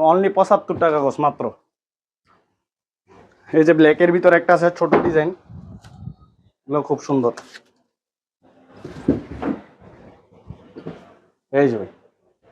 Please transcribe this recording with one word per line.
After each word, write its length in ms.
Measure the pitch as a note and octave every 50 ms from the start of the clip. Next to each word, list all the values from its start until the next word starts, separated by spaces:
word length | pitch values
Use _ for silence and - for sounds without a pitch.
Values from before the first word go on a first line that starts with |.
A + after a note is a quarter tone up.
| D#3 D#3
only 200 | E3+ F#3 G3 G3 F#3+
পঁচাত্তর 400 | F#3+ F#3+ F#3+ G#3 F#3+ - - F#3 C#3 F3
টাকা 160 | E3 D3+ D3+ C#3
গজ 120 | C3+ - - D3+
মাত্র। 200 | D3 C#3 - C3 A2 - _ _ _ _ _ _ _ _ _ _ _ _ _ _ _ _ _ _ _ _ _ _ _ _ _ _ _ _ _ _ _ _ - - _ _ _ _ - - D#3
এই 60 | D#3 D#3
যে 40 | E3 D#3
ব্ল্যাকের 340 | D#3+ D3+ D3+ - F3 F3 F3
ভিতর 200 | F3+ F3 F3 E3+ E3+
একটা 140 | E3+ - F3
আছে 120 | E3+ E3+ F3 E3+ -
ছোট 120 | E3+ D#3+ D#3 - -
ডিজাইন। 240 | - D#3+ D#3 D3+ E3+ F#3 - _ - - - - - - - - - - - - - - _ _ _ _ _ _ _ _ _ _
এগুলো 160 | - C#3 D3 C3+
খুব 160 | - D3 C3 - -
সুন্দর। 240 | C#3+ C3+ B2 A#2+ A2+ - - - - - _ _ _ _ _ _ _ _ _ _ _ _ _ _ _ _ _ _ _ _ _ _ - - - - - - - - - - - - - - - - - - - - _ _ - - - - - - - _ _ _ _ _ _ - - - - - - - - - - - - - _ _ _ _ _ _ _ _ -
এই 140 | C#3 C#3+ C3
যে 60 | A#2 G#2+
ভাই, 100 | F#2+ F#2 - _ _ _ _ _ _ _ _ _ _ _